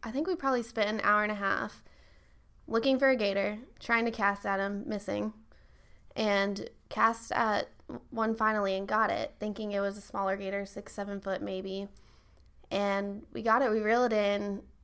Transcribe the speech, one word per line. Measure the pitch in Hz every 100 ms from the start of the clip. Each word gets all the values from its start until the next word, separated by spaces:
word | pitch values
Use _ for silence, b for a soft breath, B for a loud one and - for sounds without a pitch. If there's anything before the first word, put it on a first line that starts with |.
I | 226
think | 247 330
we | 359
probably | 269 247
spent | 233 - 208
an | 220
hour | - 208
and | 214
a | 208
half | 196 - 214 - b b b b b b b - -
looking | 226 269 262
for | 269
a | 254
gator, | 202 196 202 208 254 -
trying | - 226 233
to |
cast | 226 202 196 208
at | 196
him, | 196 202 202
missing, | 208 - 208 214 - - b b b b b b -
and | 214 202 196 202 - - _
cast | - 220 226 -
at | - 226 208 - - - - -
one | 226 220 220
finally | 220 214 196 190
and | 196
got | 220 214
it, | 202 - -
thinking | 214 208 214
it | 202
was | 202 208
a |
smaller | - 214 196 202
gator, | 196 202 196
six, | - 202
seven | - 202 202
foot | 196 190
maybe. | 202 190 190 190 202 b b b b b b b -
And | 196 202 196 202 202 -
we | -
got | 220 226
it. | 262
We | 214
reeled | 214 233 247
in | 220 202 202 208 202 - -